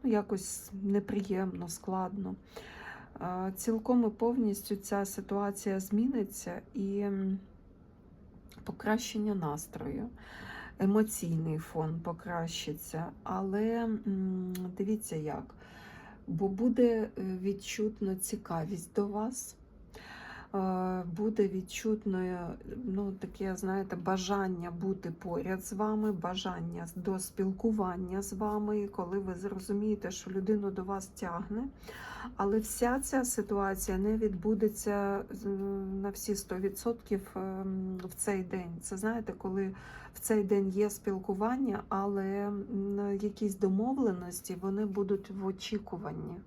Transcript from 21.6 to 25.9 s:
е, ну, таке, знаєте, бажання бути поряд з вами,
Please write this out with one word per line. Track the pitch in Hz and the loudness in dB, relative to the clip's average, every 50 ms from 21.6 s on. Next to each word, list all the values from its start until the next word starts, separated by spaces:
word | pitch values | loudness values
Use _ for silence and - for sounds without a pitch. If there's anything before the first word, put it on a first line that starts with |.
| 185 - - - - 220 214 214 - 202 190 | -4 -4 -8 -2 2 2 2 2 2 0 2
е, | 185 185 180 180 180 175 170 - - - - - 240 254 | 2 0 0 -2 -2 -4 -6 -8 -8 -10 -10 -8 -6 -4
ну, | 233 190 196 202 196 | -2 -2 0 0 -2
таке, | 190 190 - - - - 196 190 185 | -4 -6 -8 -10 -6 -4 -2 -2 -2
знаєте, | 180 - 185 190 196 196 190 185 | -2 -2 0 0 0 -2 -2 -4
бажання | 180 170 185 190 185 185 185 202 196 196 185 180 170 170 175 | -2 0 2 2 2 2 2 2 2 2 0 0 -2 -4 -6
бути | 170 175 196 190 190 190 - 170 | -4 -2 0 0 0 0 -4 -8
поряд | 165 - - 175 170 170 - 185 190 190 - | -8 -6 -4 -2 -2 -2 0 0 -2 -2 -2
з | - 220 | -6 -2
вами, | 190 214 214 | 0 0 2